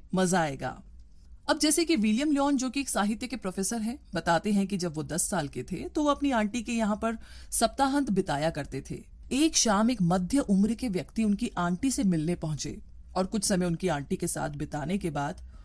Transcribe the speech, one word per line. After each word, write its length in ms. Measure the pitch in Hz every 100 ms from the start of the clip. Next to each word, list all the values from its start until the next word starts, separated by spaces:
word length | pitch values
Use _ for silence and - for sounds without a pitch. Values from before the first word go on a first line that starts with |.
| - 185
मजा 240 | 180 185
आएगा। 440 | 156 131 131 117 - - - - - - -
अब 100 | 311
जैसे 260 | 302 311 330
कि 100 | 320
विलियम 360 | 214 214 302
लियोन, 260 | 277 277 285
जो 120 | 254
कि 100 | 277
एक 100 | 269
साहित्य 380 | 214 208 220 247
के 80 | 247
प्रोफेसर 460 | 190 180 190 233
हैं, 180 | 220 277 -
बताते 380 | 170 175 170 214
हैं 160 | 208 190
कि 100 | 196
जब 180 | 175 151
वो 80 |
दस 260 | 139 151 -
साल 180 | 185 143
के 160 | 127
थे, 260 | - 185 320
तो 140 | -
वो 60 | 294
अपनी 220 | 285 285
आंटी 320 | 240 214 240
के 80 | 220
यहाँ 240 | 233 214 208
पर 220 | 226 226 - - -
सप्ताहांत 580 | - 226 - 269 285 262
बिताया 400 | 190 - 185 160
करते 340 | 156 143 135 -
थे। 260 | - - - -
एक 240 | 254 311 -
शाम 360 | 226 202 226
एक 100 | 240
मध्य 380 | 170 190 180 277
उम्र 340 | - 190 214
के 160 | 226 254
व्यक्ति 340 | 180 - -
उनकी 280 | 214 202 233 -
आंटी 340 | 175 180 269
से 120 | 254
मिलने 320 | 202 165 151 175
पहुंचे 460 | 156 151 - - - - - -
और 100 | 190
कुछ 180 | 226
समय 220 | - 185 180
उनकी 220 | 165 180
आंटी 280 | 147 139 185
के 120 | 170
साथ 220 | 156 147
बिताने 480 | 147 147 147 156 196
के 120 | 180
बाद 320 | 147 143 - - -